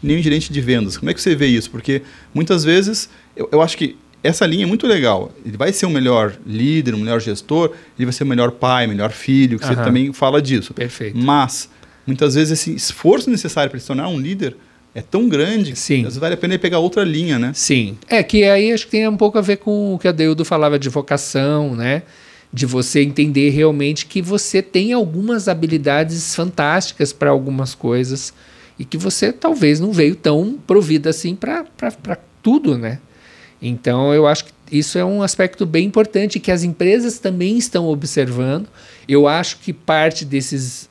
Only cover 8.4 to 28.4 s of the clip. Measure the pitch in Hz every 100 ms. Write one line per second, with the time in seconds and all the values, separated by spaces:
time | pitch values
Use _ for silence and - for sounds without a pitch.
8.4 | 120 120 127 127 117 101 107 113 - 135
9.4 | 131 113 135 123 120 123 135 135 135 143
10.4 | 139 123 92 - 120 - 110 110 127 147
11.4 | 131 - - _ - _ - 123 147 135
12.4 | 156 156 - - - - 170 254 254 233
13.4 | 160 - 139 131 - 135 165 165 139 196
14.4 | 147 - _ _ _ 117 - 190 240 147
15.4 | 165 220 170 127 - 139 113 127 160 170
16.4 | 175 180 180 170 175 180 190 156 170 131
17.4 | 120 147 - 135 104 104 - 226 - 214
18.4 | 202 196 214 226 - 214 220 208 208 214
19.4 | 196 202 - 208 202 185 185 165 160 156
20.4 | 160 165 147 147 135 135 139 143 - 135
21.4 | 139 151 147 117 120 147 180 - - -
22.4 | _ 123 131 127 123 143 143 143 151 139
23.4 | 143 139 156 147 143 151 - 196 175 202
24.4 | - 190 190 185 208 247 185 160 208 240
25.4 | 190 165 160 160 143 143 165 165 160 -
26.4 | 175 180 147 175 185 - 143 - 143 139
27.4 | 135 135 131 - - 120 127 135 - _